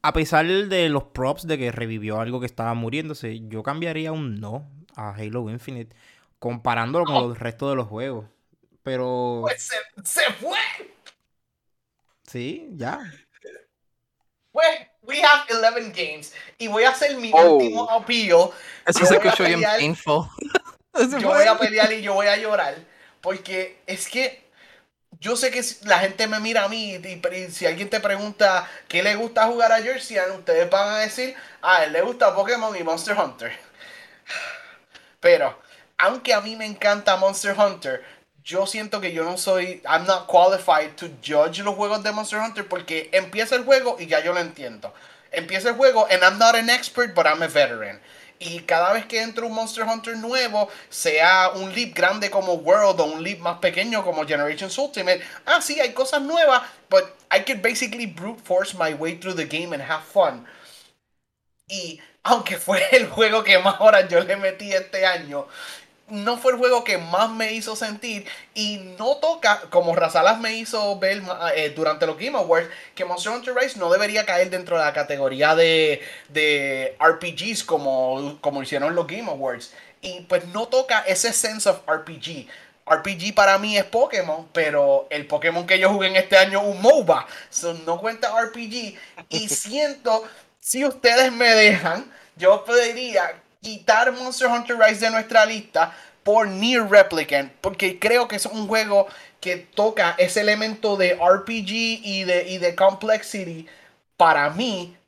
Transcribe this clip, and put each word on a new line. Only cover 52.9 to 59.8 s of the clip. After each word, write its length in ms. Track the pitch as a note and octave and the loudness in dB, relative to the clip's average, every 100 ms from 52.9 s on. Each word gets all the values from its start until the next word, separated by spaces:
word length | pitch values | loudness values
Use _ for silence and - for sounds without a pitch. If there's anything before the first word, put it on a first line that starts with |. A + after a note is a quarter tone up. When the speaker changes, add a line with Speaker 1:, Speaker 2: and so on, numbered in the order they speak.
| E3+ | 2
Speaker 2:
o 40 | D#3 | 0
un 180 | D#3 | -2
leap 160 | E3+ F#3+ | -8 -6
más 180 | E3+ E3+ | -6 -2
pequeño 460 | F#3 E3+ A3 A3 F#3+ | -2 -2 -2 -2 -2
como 200 | D#3+ D3 | -4 -2
Generations 520 | D3 D3 D3+ F#3+ F#3 | -2 -2 -4 -8 -6
Ultimate, 440 | C#4+ A3 F3+ F3+ - - - | -6 -4 -2 -2 -2 -14 0
ah, 140 | E4 | 0
sí, 200 | - D4+ | 0 -2
hay 120 | B3+ | -2
cosas 300 | B3 C4 D4 | 0 -2 -2
nuevas, 400 | C#4 E4 D#4 B3 - - _ | 0 2 4 4 0 -20 _
but 140 | F#3+ - - _ | 0 0 -12 _
I 120 | G3 | -2
could 180 | - A#3 | 0 -4
basically 420 | A3+ A#3+ B3 A#3 A3+ | -4 -4 -6 -8 -12
brute 340 | E3 F#3+ A#3 | -10 -12 -12
force 340 | - F#3 F#3+ F#3 | -2 -2 -2 -4
my 160 | D#3+ | -4
way 220 | D3 D#3+ E3+ | -4 -8 -8
through 160 | F#3 F3 | -8 -8
the 100 | D3+ | -6
game 280 | D3+ F3 | -8 -8
and 80 | D3 | -10